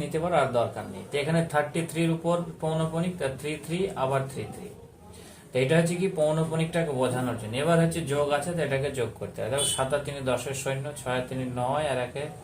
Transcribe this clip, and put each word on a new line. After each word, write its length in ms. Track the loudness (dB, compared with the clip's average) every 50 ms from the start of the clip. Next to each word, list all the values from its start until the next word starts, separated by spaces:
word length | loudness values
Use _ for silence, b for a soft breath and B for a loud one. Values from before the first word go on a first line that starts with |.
নিতে 160 | 0 0 -2 -2
পারো, 140 | 0 2 4 4
আর 60 | 4 4 4 2
দরকার 240 | 2 2 -2 -6 -8 -8
নেই। 120 | -10 -12 -8 -4
তো 40 | -2 0
এখানে 180 | 2 2 2 2 2 2
থার্টি 280 | 2 0 2 2 0 -2 -2 -2
থ্রির 200 | 0 0 2 2 2
উপর 200 | 2 2 2 2 0 0 -4 -6 -4
পৌনঃপুনিক, 500 | -2 -2 0 0 0 0 0 0 -2 -2 -2 -2
তা 60 | -4 -4 -4 -4
থ্রি 120 | -6 -6 -6 -6 -4
থ্রি, 140 | -4 -2 0 0 -2 0 0
আবার 200 | 0 2 2 0 0 -2
থ্রি 140 | -6 -8 -8 -8 -10
থ্রি। 140 | -12 -12 -14 -14 -16 -18 -20 -20 -20 -20 B B B B B B B B B
তো 40 | 0 2 4
এটা 100 | 6 6 6
হচ্ছে 160 | 6 4 2 0
কি 80 | 0 0 2 2
পৌনঃপুনিকটাকে 720 | 2 4 4 2 2 2 2 0 0 2 0 0 0 0 2 2
বোঝানোর 360 | 2 2 2 0 -2 -2 -2 -4
জন্য। 140 | -4 -4 -2 0 2
এবার 140 | 4 6 6 6
হচ্ছে 160 | 4 2 0 -2 0
যোগ 140 | 2 2 2 2 2 0
আছে, 120 | 0 0 0
তো 40 | 0 0
এটাকে 220 | 0 0 0 0 0 0 -2
যোগ 120 | -2 -2 -4 -6
করতে 160 | -10 -8 -6 -6
হবে। 120 | -4 -2 0
দেখো 120 | 0 0 0 2
সাত 140 | 0 0 2 0
আর 60 | 0 -2
তিনে 140 | -2 -6 -2 0 0
দশের 260 | 0 0 0 -4 -4 -2
সৈন্য, 240 | -2 -2 -2 -2 -4 -6 -8 -6
ছয় 160 | -4 -2 -2 -2
আর 40 | -2 -2
তিনে 140 | -4 -4 -4 -2 -2 0
নয়, 260 | 0 2 2 2 2 0
আর 60 | 0 0 -2
একে 180 | -4 -4 -6 -6 -8 -8 -12